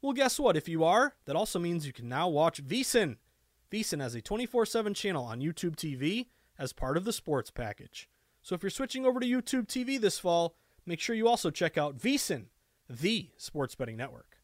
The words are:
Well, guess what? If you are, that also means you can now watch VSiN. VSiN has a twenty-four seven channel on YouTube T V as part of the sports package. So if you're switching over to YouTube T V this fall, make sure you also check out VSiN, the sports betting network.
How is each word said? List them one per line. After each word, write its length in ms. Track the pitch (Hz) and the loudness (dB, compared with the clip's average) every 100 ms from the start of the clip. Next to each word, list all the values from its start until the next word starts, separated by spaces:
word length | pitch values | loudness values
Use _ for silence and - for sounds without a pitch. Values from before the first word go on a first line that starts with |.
Well, 100 | 277 | -2
guess 260 | 262 262 - | 4 2 6
what? 180 | 277 160 | 4 4
If 120 | 156 | 2
you 160 | 165 | 2
are, 300 | 160 202 277 - | 6 6 4 0
that 120 | - 147 | -4 0
also 220 | 220 190 | 0 0
means 280 | 170 170 147 | 0 -2 -4
you 60 | |
can 160 | 123 117 | -10 -6
now 200 | 131 180 | 0 0
watch 340 | 147 165 - | 4 4 2
VSiN. 540 | 139 214 262 240 185 110 _ _ _ _ _ | -4 -2 2 2 2 -2 _ _ _ _ _
VSiN 300 | 208 214 156 | -4 -2 -4
has 140 | 135 | -4
a 60 | 117 | -6
twenty-four 460 | - 208 247 247 220 | -4 -4 0 0 2
seven 280 | 233 208 | 0 -2
channel 300 | 202 202 165 | -2 -2 -2
on 160 | 120 117 | -4 -4
YouTube 340 | 147 165 175 | -4 -2 -4
T 200 | 156 160 | -4 -6
V 340 | 131 143 214 247 _ _ _ | -2 -2 -2 -6 _ _ _
as 140 | 135 | -8
part 240 | - 131 151 | -4 -2 0
of 80 | |
the 80 | 190 | -2
sports 380 | - - 143 - | -4 -2 -2 -2
package. 580 | - 113 104 - - - _ _ _ | -8 -8 -8 -14 -18 -20 _ _ _
So 120 | - | -8
if 80 | 180 | -6
you're 80 | 196 | -4
switching 360 | - 269 262 262 | -4 -6 0 2
over 140 | 254 | 2
to 60 | 247 | 0
YouTube 420 | 254 - 262 220 | 0 0 -2 -2
T 140 | 262 | -4
V 120 | 247 269 | -2 0
this 220 | 208 - | 0 0
fall, 360 | 185 170 170 _ _ _ | 2 2 2 _ _ _
make 160 | - 170 | -8 -6
sure 160 | - 226 | -2 2
you 100 | 220 | 4
also 240 | 233 175 | 4 0
check 280 | - 165 160 | 0 0 2
out 180 | 147 135 | -2 -2
VSiN, 500 | 214 277 - 151 95 _ _ _ _ | 0 0 0 -4 -6 _ _ _ _
the 400 | 120 170 226 175 _ | -2 0 0 -4 _
sports 360 | - 151 135 | -12 -6 -6
betting 220 | - 120 113 | -6 -8 -6
network. 400 | 131 - - _ | -10 -12 -20 _